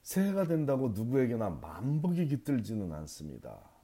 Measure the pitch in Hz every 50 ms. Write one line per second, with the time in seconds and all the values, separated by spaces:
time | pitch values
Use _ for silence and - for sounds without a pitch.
0 | _ - - 190 196 202 190 196 190 165 165 160 151 139 135 131 135 123 98 101
1 | 113 120 131 135 131 117 120 113 110 98 82 64 - 80 80 87 107 135 151 156
2 | 151 180 175 170 175 143 147 127 - 147 139 120 104 98 110 107 98 87 78 76
3 | 78 73 - - 78 76 65 58 - 58 52 - - - - -